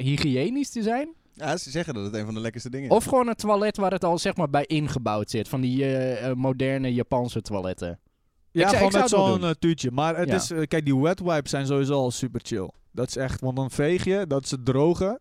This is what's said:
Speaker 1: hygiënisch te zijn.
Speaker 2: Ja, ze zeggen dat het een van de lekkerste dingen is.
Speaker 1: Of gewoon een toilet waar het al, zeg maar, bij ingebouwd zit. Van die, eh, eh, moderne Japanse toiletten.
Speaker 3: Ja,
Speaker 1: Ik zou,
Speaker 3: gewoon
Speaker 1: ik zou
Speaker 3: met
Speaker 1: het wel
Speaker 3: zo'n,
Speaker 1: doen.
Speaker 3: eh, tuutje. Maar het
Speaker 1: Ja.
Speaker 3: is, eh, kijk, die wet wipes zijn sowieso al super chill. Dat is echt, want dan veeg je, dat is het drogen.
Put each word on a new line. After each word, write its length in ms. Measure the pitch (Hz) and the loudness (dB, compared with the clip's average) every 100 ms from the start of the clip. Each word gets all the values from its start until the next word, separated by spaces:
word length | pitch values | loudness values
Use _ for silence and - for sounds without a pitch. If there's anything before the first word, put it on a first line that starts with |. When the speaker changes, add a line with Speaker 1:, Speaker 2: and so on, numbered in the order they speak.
| 131 | -2
Speaker 1:
hygiënisch 640 | 143 147 127 180 277 262 | 0 2 0 0 -2 -4
te 120 | 233 | -4
zijn. 320 | 214 247 311 - _ | -2 -2 -4 -10 _
Speaker 2:
Ja, 240 | - 147 170 | -10 -4 -4
ze 140 | 135 | -4
zeggen 220 | 156 165 | -6 -4
dat 100 | 113 | -6
het 100 | 101 | -6
een 120 | 107 107 | -6 -6
van 80 | |
de 60 | 110 | -6
lekkerste 300 | 113 113 123 | -6 -8 -10
dingen 200 | 131 139 | -6 2
is. 60 | 214 | 2
Speaker 1:
Of 80 | |
gewoon 240 | - 262 240 | 4 2 2
een 80 | 220 | -2
toilet 420 | 214 202 214 208 | 0 2 0 0
waar 140 | 190 | 0
het 120 | 190 | 2
al, 140 | 175 170 | 0 2
zeg 180 | 196 180 | 0 -2
maar, 140 | 147 | 0
bij 160 | 143 - | 0 2
ingebouwd 640 | 156 147 139 110 107 104 | 0 0 -2 -2 -2 -2
zit. 180 | 113 104 | -4 -2
Van 120 | 131 | -2
die, 220 | 127 131 | 0 0
eh, 420 | 135 131 131 113 127 | 0 0 -2 -2 -4
eh, 60 | 127 | -2
moderne 580 | 131 131 131 135 131 | 0 0 0 0 0
Japanse 480 | 120 - 127 120 113 | 0 0 0 0 -4
toiletten. 580 | 104 101 92 90 87 - _ _ _ _ _ | -4 -4 -4 -4 -6 -10 _ _ _ _ _
Speaker 3:
Ja, 100 | 170 | 0
Speaker 1:
Ik 40 | 190 | 4
zou, 80 | 214 | 4
Speaker 3:
gewoon 100 | 196 | 4
Speaker 1:
ik 60 | |
zou 100 | 202 | 4
Speaker 3:
met 80 | 240 | 4
Speaker 1:
het 80 | 202 | 6
wel 80 | 190 | 4
Speaker 3:
zo'n, 120 | 185 | 4
Speaker 1:
doen. 100 | 170 | 0
Speaker 3:
eh, 60 | 156 | 2
tuutje. 320 | 170 160 123 | 2 2 0
Maar 260 | 127 160 165 | 0 0 0
het 120 | 175 | 0
Speaker 1:
Ja. 60 | 185 | 0
Speaker 3:
is, 160 | - | 0
eh, 160 | 165 151 | -2 0
kijk, 180 | 165 143 | 0 2
die 120 | 131 | 2
wet 220 | 160 190 | 2 0
wipes 300 | 180 156 131 | 0 0 0
zijn 140 | 143 135 | -2 0
sowieso 280 | 139 135 | 0 2
al 180 | 143 127 | 0 0
super 300 | - 123 117 | -2 -4 -6
chill. 260 | - 110 87 - _ | -6 -6 -6 -10 _
Dat 160 | - 127 | -6 -4
is 80 | 123 | -4
echt, 260 | 131 - | -4 -2
want 140 | 131 127 | -4 -2
dan 160 | 131 | -4
veeg 320 | - 147 180 | 0 2 2
je, 220 | 185 196 165 | 0 0 0
dat 160 | 139 | -2
is 80 | - | -2
het 140 | 131 120 | -4 2
drogen. 420 | 131 160 170 190 254 | 4 4 4 0 -2